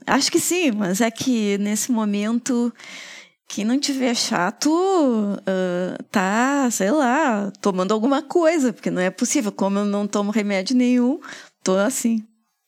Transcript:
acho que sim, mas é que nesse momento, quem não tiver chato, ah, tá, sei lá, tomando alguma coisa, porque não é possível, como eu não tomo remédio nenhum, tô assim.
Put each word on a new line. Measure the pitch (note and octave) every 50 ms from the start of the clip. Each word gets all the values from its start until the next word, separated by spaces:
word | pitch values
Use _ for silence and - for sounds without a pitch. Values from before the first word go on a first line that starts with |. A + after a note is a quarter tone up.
| -
acho | - G#3 C4 C#4 -
que | - E4+
sim, | - - E4 F4+ F4+ C#4
mas | G#3 G#3 G#3 F3 F#3+ F#3+
é | A#3 A3+
que | A3+ - - C4 B3 A3+ G#3+ G#3 G3+ G3+
nesse | G3+ G#3 G#3+ G#3+ - -
momento, | B3 A3 G#3+ G#3 G3+ G3+ G#3 G#3+ A#3 A#3+ A#3+ - B3+ A#3+ A#3+ A#3+ - - - - - - - - - - - - _ _ _ -
quem | - - G3+
não | A3 B3 C#4+
tiver | C#4+ C#4+ C#4 C4 C4 A#3 A#3+
chato, | A3+ - - A3 - F3 F#3+ A3 - - D4 D#4+ E4+ F#4 G4 G4 F4+ D4+ C4 A#3 A3 G#3 G3+ G3 - -
ah, | - F#3+ F#3 F#3 F3+ F3+ F3+ F#3 F3+ - - - -
tá, | - G#3 F#3 F#3+ G3+ A3+ B3 C4+ C#4+ C#4+ C4+ A#3+
sei | A3 - F#3+ G3
lá, | C4+ D#4 C#4 A#3+ B3 D4 E4 C4+ A3+ G3+ G3+ G3 - -
tomando | - G#3 F#3 F3+ F#3 F#3+ A3
alguma | A3 G#3+ C4+ C#4 C4 C4
coisa, | - - F4+ E4 D#4 E4+ E4 C4 B3 F#3
porque | - - F#3
não | E3+ F3 F3+
é | F#3
possível, | F#3 - B3 A3+ - D4+ A3 G3+
como | F#3+ - G3 G3 G3 G3+
eu | G#3
não | G#3 G3+ G3+ G#3
tomo | G3+ - G#3+ G3+ G3+
remédio | G#3 A3+ G#3 G#3 G3+ F#3+ F#3 F#3+ C4
nenhum, | B3 B3 B3 B3 B3 A#3+ B3 C#4+ F4+ - - - - - - _ _ -
tô | - F#3+
assim. | F#3+ G3 G#3+ B3+ - - A#3 A3+ A3 G#3+ - _ _ _ _ _ _ _